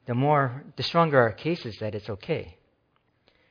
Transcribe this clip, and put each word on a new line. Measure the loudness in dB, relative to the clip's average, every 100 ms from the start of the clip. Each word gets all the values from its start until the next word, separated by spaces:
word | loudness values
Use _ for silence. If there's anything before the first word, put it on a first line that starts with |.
| -6
the |
more, | 0 2 2 2 -4 -14 -10
the |
stronger | -2 2 4 6
our | 4
case | 2 -4 -4 -6
is | -8
that | -8
it's | -8 -8
okay. | -10 -6 -6 -8 -18 _ _ _ _ _ _ _ _ _